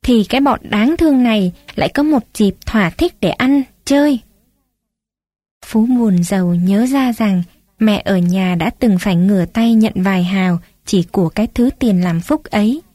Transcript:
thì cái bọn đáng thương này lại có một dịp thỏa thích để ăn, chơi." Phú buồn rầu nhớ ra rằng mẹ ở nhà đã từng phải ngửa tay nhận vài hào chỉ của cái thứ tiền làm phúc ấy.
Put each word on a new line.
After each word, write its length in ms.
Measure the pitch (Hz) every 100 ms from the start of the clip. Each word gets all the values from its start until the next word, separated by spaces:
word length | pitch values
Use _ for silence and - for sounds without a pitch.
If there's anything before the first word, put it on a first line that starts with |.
thì 220 | - 233
cái 160 | 190 254
bọn 200 | 277 -
đáng 340 | - 208 233 339
thương 260 | 320 269
này 300 | 247 220 185 - -
lại 140 | - -
có 140 | -
một 200 | 294 285 -
dịp 220 | - 202 - -
thỏa 240 | 220 180
thích 240 | - 349 -
để 100 | 180
ăn, 320 | - 254 277 254 _
chơi." 340 | - 277 294 247 - _ _ _ _ _ _ _ _ _ _ _ _ _ -
Phú 200 | 220 233
buồn 360 | 247 226 180
rầu 320 | 170 196 175
nhớ 320 | 175 180 202 254
ra 260 | 269 262
rằng 300 | 226 220 185 175 _ _ _
mẹ 240 | 220 202
ở 140 | - 190
nhà 360 | 175 185 185
đã 160 | 175 160
từng 280 | - 240 185
phải 180 | 208 170
ngửa 280 | 185 196
tay 300 | 170 226 233
nhận 180 | 226 220
vài 300 | 202 185 190
hào 340 | 180 196 185 175 - _ -
chỉ 160 | 190
của 260 | 170 - 165
cái 180 | - 226
thứ 160 | - 240 -
tiền 220 | 240 185
làm 200 | 180 165
phúc 240 | - 302
ấy. 380 | - 214 214 294 -